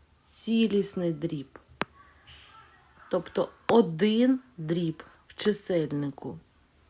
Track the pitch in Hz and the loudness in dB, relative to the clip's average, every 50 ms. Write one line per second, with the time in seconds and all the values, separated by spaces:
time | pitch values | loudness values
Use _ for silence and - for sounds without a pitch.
0 | _ _ _ _ _ - - - - 214 226 226 226 202 202 202 190 - - 190 | _ _ _ _ _ -16 -12 -8 -4 0 2 2 2 2 2 0 0 0 -2 -2
1 | 175 170 160 147 160 165 160 143 131 - - - _ _ - - - - _ - | -2 -2 -2 -2 -4 -6 -6 -6 -10 -10 -16 -20 _ _ -12 -12 -12 -12 _ -20
2 | - _ _ _ _ - - - - - - - - - _ _ _ _ _ _ | -20 _ _ _ _ -20 -20 -20 -20 -20 -20 -20 -20 -20 _ _ _ _ _ _
3 | - - - 180 175 - - 196 - - - _ _ - 202 233 196 170 160 156 | -8 -4 -4 -4 -4 -4 -4 -4 -4 -4 -6 _ _ 4 6 6 4 4 2 0
4 | 202 214 220 233 247 254 269 254 - _ _ - 156 151 170 180 170 160 160 - | 2 2 4 4 4 4 2 0 -2 _ _ -10 -6 -4 -2 -2 -2 -2 -4 -6
5 | - - - _ _ - - - - 208 202 - - - 185 165 151 135 147 147 | -12 -20 -20 _ _ -16 -8 -4 0 0 0 0 0 -2 0 0 0 -2 -4 -4
6 | 143 139 - - - - - 165 - _ _ _ _ _ _ _ _ | -4 -6 -8 -10 -12 -12 -12 -14 -18 _ _ _ _ _ _ _ _